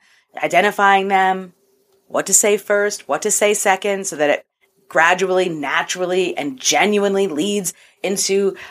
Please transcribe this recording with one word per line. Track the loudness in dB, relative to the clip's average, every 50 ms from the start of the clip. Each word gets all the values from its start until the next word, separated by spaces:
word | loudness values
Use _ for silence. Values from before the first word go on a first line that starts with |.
| _ _ _ _ _ _ _ -6
identifying | -6 0 2 2 2 2 2 2 4 4 4 4 2 2
them, | 2 2 2 2 0 -2 -4 -12 -18 _ _ _ _ _ _ _ _ _ _ _
what | -4 -4 -2 0
to | 0
say | 2 4 2 2
first, | 0 0 0 0 0 0 -2 -4 -6 -6 -6
what | -6 -4 -2
to | -2
say | -2 2 2 2 2
second, | 2 2 0 0 0 0 -4 -4 -4 -4 -8
so | -4
that | -2 0 0
it | 0 -2 -4 _ _ _ _ _ _ _ _ _
gradually, | 0 2 4 4 2 2 0 0 2 0 0 0
naturally, | -2 -6 -6 -4 -2 -4 -4 -4 -4 -6 -4 -2 0 -2 -2 -2 -4 -6
and | -6 -8 -8 -6
genuinely | -4 -2 0 2 2 2 2 2 0 0 0 0 0 0
leads | -2 -4 -4 -2 -2 -4 -4 -6 -10 -12 -20 _ _ _ -6
into | -6 -4 -2 -2 0 0 0 0 0 -2 -4 -14 -20